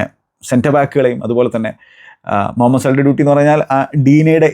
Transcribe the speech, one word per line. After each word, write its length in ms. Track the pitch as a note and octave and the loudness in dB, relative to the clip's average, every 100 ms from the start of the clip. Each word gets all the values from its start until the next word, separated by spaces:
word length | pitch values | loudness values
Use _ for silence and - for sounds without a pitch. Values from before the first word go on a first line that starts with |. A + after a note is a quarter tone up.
| - _ _ _ - | -4 _ _ _ -4
സെൻറ്റർ 200 | B2 C#3+ C#3+ | -2 0 0
ബാക്കുകളെയും 420 | C#3 C#3+ B2+ A#2+ A2 | 0 0 -2 -2 -4
അതുപോലെ 240 | A#2+ B2 A#2 | -2 -2 -4
തന്നെ, 160 | A2 - _ _ - _ - | -8 -10 _ _ -20 _ -6
ആ, 220 | G2+ G2+ - | -4 -4 -2
മുഹമ്മദ് 240 | A#2+ C3 | 0 0
സലയുടെ 200 | C#3 C3 | 0 0
ഡ്യൂട്ടി 200 | C#3+ C3+ | 0 0
എന്ന് 100 | C#3+ | 0
പറഞ്ഞാൽ 260 | C#3+ D3 D3+ - C3+ | 2 2 0 0 -2
ആ 20 | C#3 D3+ C3+ | -2 0 2
ഡീനയുടെ 420 | D3+ D#3+ D#3+ D#3 | 2 4 2 2